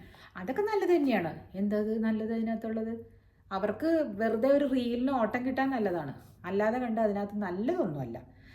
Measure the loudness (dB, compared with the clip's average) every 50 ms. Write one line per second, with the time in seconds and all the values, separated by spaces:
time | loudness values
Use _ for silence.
0 | -14 -20 -20 -20 -20 -18 -14 -8 -8 -4 -2 0 0 0 2 2 4 6 6 6
1 | 6 4 4 2 2 0 -4 -8 -12 -10 -4 -2 0 0 2 0 0 0 0 0
2 | 0 0 0 0 -2 -2 -2 -2 -2 -2 -2 -4 -4 -4 -4 -4 -4 -4 -6 -8
3 | -10 -14 -20 -20 -20 -20 _ -20 -10 -8 -4 -2 -2 -2 -2 0 0 2 2 2
4 | 2 0 -2 -2 0 0 2 4 4 6 6 6 4 2 2 0 0 0 -2 0
5 | 0 0 2 2 0 0 0 -2 -2 -2 0 0 0 0 0 0 0 0 0 -2
6 | -4 -6 -10 -12 -16 -20 -20 -12 -8 -4 0 0 2 2 0 0 -2 -2 0 2
7 | 2 2 2 0 -4 -4 -4 -4 -4 -4 -4 -2 -2 0 0 0 -2 -2 -4 -6
8 | -8 -8 -10 -12 -14 -18 -20 -20 -20 -20